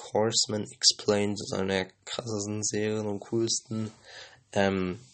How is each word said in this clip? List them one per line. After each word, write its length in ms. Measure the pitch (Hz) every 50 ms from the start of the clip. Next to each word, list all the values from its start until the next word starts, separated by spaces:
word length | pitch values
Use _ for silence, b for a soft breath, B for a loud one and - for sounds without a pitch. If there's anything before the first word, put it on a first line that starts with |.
| - - -
Horseman 520 | 98 107 113 117 - - - 107 107 104 -
Explained, 680 | - - - - - - - - 104 101 101 101 104 98
das 80 | 107
ist 60 | - -
eine 140 | 98 95
der 200 | 95 95 95 92 92 - _ -
krassesten 580 | - - - - 117 110 104 101 104 104 107 107
Serien 440 | - - 104 107 107 107 110 107
und 120 | 104 101 101
coolsten, 680 | - - - 117 113 113 - - - - 113 110 110 107 - B B B B B B B B B B _
ähm, 480 | - 104 98 98 95 95 92 90 90 - - -